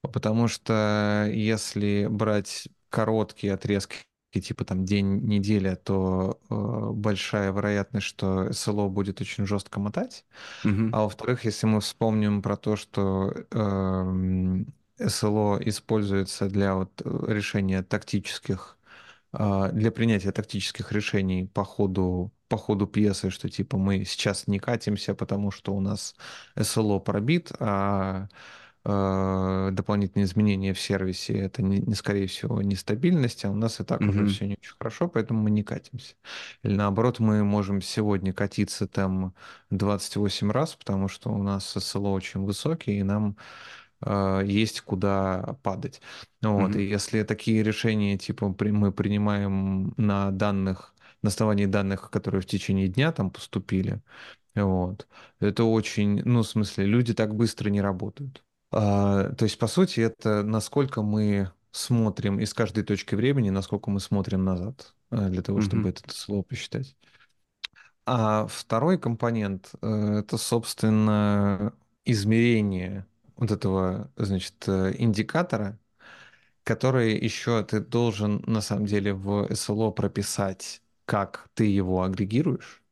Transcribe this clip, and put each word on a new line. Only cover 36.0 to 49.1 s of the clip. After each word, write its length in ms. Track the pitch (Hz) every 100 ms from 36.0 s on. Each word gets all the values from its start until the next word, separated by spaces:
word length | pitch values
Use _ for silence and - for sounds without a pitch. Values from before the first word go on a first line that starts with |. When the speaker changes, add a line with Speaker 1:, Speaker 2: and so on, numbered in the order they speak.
| - - - - - -
Speaker 1:
Или 120 | 110 101
наоборот, 440 | 101 98 120 117
мы 240 | 110 107 101
можем 360 | 104 95 101
сегодня 520 | 95 - 107 98 95
катиться 540 | 92 101 - 101 - 95
там 460 | - 98 95 92 - - - _
двадцать 440 | 98 101 101 - -
восемь 340 | 104 - 104
раз, 240 | 110 160 -
потому 320 | - 98 98
что 200 | - -
у 100 | 107
нас 320 | 98 98 - -
S 180 | - 98
L 100 | 101
O 60 |
очень 280 | 98 - 95 98
высокий, 540 | 98 147 165 - 101
и 40 |
нам, 340 | 98 104 107 104 - - - - - _ -
э, 380 | 101 98 95 98
есть 360 | 101 110 -
куда 760 | - 95 98 98 95 92 - -
падать. 380 | - 95 - - - - - _
Вот. 200 | 110 101 98
Speaker 2:
Мгм. 120 | 104
Speaker 1:
И 60 | 98
если 360 | 101 - 110
такие 400 | 104 107 - 110
решения, 540 | 107 104 117 107 101 98
типа, 320 | - - 104
при-, 180 | 92 107
мы 200 | 107 101
принимаем 1000 | 98 98